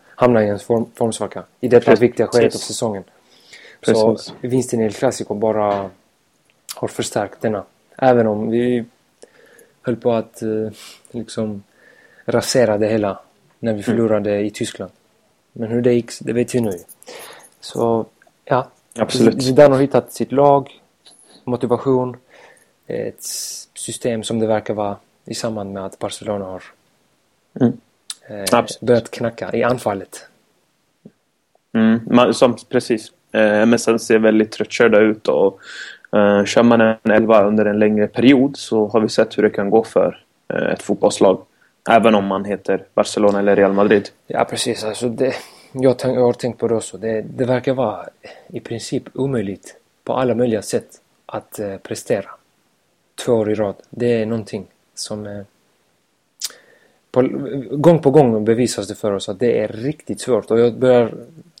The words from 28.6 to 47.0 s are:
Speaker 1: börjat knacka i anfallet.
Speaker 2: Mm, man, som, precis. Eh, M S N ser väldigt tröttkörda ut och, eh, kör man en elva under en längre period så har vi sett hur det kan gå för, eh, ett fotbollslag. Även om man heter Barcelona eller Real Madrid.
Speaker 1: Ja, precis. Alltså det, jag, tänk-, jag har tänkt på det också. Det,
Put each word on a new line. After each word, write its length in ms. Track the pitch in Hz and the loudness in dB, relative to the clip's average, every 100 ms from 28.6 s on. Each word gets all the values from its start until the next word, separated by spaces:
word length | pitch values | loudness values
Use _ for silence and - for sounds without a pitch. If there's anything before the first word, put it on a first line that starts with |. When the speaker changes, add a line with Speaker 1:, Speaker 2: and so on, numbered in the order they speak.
| 117 - 113 | 0 -4 0
Speaker 1:
börjat 240 | 120 - | 0 0
knacka 380 | - 117 - 92 | -6 -8 -6 -6
i 100 | 113 | -2
anfallet. 640 | 120 123 110 98 90 - - _ _ _ _ _ _ _ - _ _ _ _ _ _ | -2 -2 -4 -6 -10 -18 -20 _ _ _ _ _ _ _ -20 _ _ _ _ _ _
Speaker 2:
Mm, 260 | 113 110 117 113 | 0 2 2 2
man, 220 | 120 123 | 4 4
som, 220 | 110 127 113 - | 4 2 2 -4
precis. 420 | 123 - 110 - _ _ | -4 0 -4 -4 _ _
Eh, 300 | 110 107 104 | 2 2 4
M 120 | 113 | 4
S 140 | 117 - | 4 2
N 120 | 113 | 0
ser 200 | - 110 | 2 4
väldigt 320 | 110 110 110 | 4 4 0
tröttkörda 480 | - 107 - 117 107 | -4 -6 2 4 6
ut 280 | 107 107 - | 4 2 0
och, 320 | 71 98 - - - - - _ | 2 2 0 -12 -18 -18 -20 _
eh, 300 | 104 101 101 101 | 2 4 2 2
kör 180 | - | 4
man 180 | 120 117 | 4 4
en 300 | 113 110 113 | 4 0 2
elva 320 | 110 110 110 | 2 6 4
under 220 | 101 107 104 | 4 2 2
en 140 | 104 | 2
längre 280 | 107 107 104 | 2 2 0
period 500 | - 120 131 143 - | 2 4 6 2 -2
så 300 | - 110 104 | -4 -2 0
har 120 | 113 | 0
vi 100 | 107 | 0
sett 280 | - 107 - | 0 0 0
hur 60 | |
det 60 | 104 | 0
kan 200 | 107 101 | 0 2
gå 140 | 110 | 2
för, 400 | - 92 90 - _ _ - | 2 0 0 -2 _ _ -8
eh, 100 | - - | -4 -4
ett 80 | - | -4
fotbollslag. 600 | - - 87 - 98 92 - _ _ _ - | -4 0 0 2 2 2 -4 _ _ _ 2
Även 260 | 113 110 104 | 4 4 2
om 100 | 98 | 2
man 200 | 98 101 | -4 -4
heter 400 | 95 - 95 - | -6 -2 -4 -2
Barcelona 460 | - 107 107 104 101 | -2 -2 2 2 2
eller 160 | 101 101 | 2 4
Real 180 | 98 | 2
Madrid. 360 | 98 104 104 - - - | 2 4 2 0 -12 -8
Speaker 1:
Ja, 180 | 120 123 | -4 -4
precis. 380 | 120 127 110 | -4 -6 -6
Alltså 260 | 107 104 123 | -8 -6 -6
det, 240 | 110 131 - - - _ | -2 -4 -4 -12 -20 _
jag, 260 | 131 131 127 | 0 0 0
tänk-, 160 | 131 123 | -2 2
jag 100 | 120 | 0
har 80 | |
tänkt 260 | 120 123 113 | 0 -6 -4
på 80 | 117 | -2
det 80 | 110 | -2
också. 220 | - | -4
Det, 240 | 92 | -8